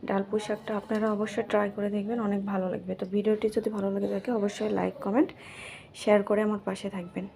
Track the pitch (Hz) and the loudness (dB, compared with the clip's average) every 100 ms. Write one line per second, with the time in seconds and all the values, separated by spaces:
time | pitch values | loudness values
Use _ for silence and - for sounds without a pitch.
0 | - 196 202 214 214 208 - 208 - 220 | 0 0 2 -2 0 -4 -2 -4 -2 0
1 | 214 208 214 208 226 208 208 202 202 208 | 2 0 -2 -2 2 2 2 0 -2 -2
2 | 202 240 208 202 196 196 185 180 180 185 | -2 -2 0 0 0 0 0 -2 -4 -6
3 | 190 202 208 214 220 214 214 208 196 196 | 0 0 2 2 2 0 -2 -2 -2 0
4 | 196 202 196 233 202 202 214 202 185 185 | 0 -2 0 0 0 0 0 2 0 -2
5 | 202 220 370 - - - - - - - | 0 4 2 0 -16 -16 -16 -16 -18 -6
6 | - 208 202 208 214 214 202 190 196 190 | 4 6 6 2 2 0 -4 -6 -6 -6
7 | 175 185 196 | -8 -8 -8